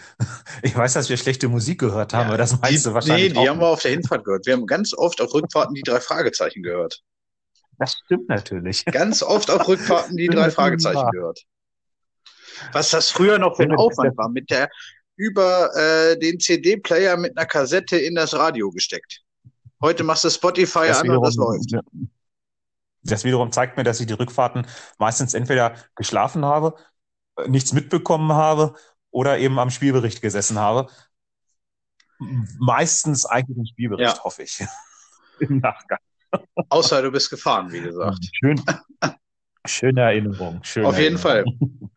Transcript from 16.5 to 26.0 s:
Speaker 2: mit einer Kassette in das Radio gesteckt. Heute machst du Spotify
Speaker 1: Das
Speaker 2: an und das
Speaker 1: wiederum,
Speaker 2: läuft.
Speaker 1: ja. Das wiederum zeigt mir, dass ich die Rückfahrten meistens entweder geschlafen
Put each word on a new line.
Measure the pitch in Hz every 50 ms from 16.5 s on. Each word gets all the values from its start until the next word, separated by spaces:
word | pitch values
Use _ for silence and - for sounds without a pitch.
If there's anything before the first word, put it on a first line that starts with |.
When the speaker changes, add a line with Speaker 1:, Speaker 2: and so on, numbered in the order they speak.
| 175 165 160 180 220 202 - - 170 175 196 185 180
Speaker 2:
mit | 175 175 170 -
einer | 160 160
Kassette | - - 151 135 127 160 190 190 - 180
in | 165 135 165 175
das | 170 156 - 151
Radio | 151 151 160 123 113 101 98
gesteckt. | 85 95 - - 92 82 - - - - _ _ _ _ _ - _ _ _ - _ _
Heute | 143 160 170 180 165
machst | 156 156 - -
du | 156
Spotify | - - - 180 180 185 180 175 - 170 160
Speaker 1:
Das | 165 143 131
Speaker 2:
an | - 123
und | 131 123 120
das | 123 117
Speaker 1:
wiederum, | 117 120 117 104
Speaker 2:
läuft. | - - -
Speaker 1:
ja. | 113 110 - - - - - - _ _ _ _ _ _ _ _ _ _ _ _ _ _ _ _ _ _ -
Das | - 107 - -
wiederum | 127 127 120 120 117
zeigt | - 135 127 127 -
mir, | 139 120
dass | 120 113 -
ich | 120
die | 113 113
Rückfahrten | 120 123 123 - - 123 120 - - 123 - - - - - _
meistens | - 107 113 117 - 139 123 -
entweder | 117 123 143 139 127 117 110 117 - - _ _
geschlafen | -